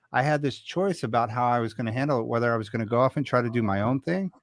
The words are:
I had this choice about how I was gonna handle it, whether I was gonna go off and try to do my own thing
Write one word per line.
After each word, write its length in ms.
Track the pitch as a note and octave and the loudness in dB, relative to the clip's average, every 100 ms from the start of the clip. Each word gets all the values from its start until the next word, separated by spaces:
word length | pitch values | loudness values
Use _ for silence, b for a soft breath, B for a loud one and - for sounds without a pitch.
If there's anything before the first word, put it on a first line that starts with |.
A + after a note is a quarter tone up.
| _ | _
I 80 | B2+ | 0
had 200 | C#3+ D3+ | 2 2
this 160 | C#3+ - | -2 -4
choice 460 | - F3 G3 F3 | -8 -2 -2 -2
about 260 | A#2 A#2 A#2 | -2 0 0
how 160 | A#2+ B2 | 0 2
I 140 | A#2+ | 2
was 140 | A2+ | 0
gonna 180 | - A2+ | -4 -4
handle 300 | A#2+ D3 B2+ | -2 0 0
it, 60 | A#2 | 0
whether 260 | A#2 A#2+ | 0 2
I 40 | A#2 | 0
was 120 | G#2+ | -2
gonna 160 | A2+ G#2 | -4 0
go 120 | A#2 | 2
off 160 | C3 D3+ | 2 0
and 80 | C3+ | 0
try 160 | B2 | 0
to 80 | A#2+ | 2
do 120 | A#2 | 0
my 200 | G#2+ G2 | 0 2
own 180 | A2 C3+ | 0 0
thing 320 | - F#3 F#3+ - | -2 -2 -4 -8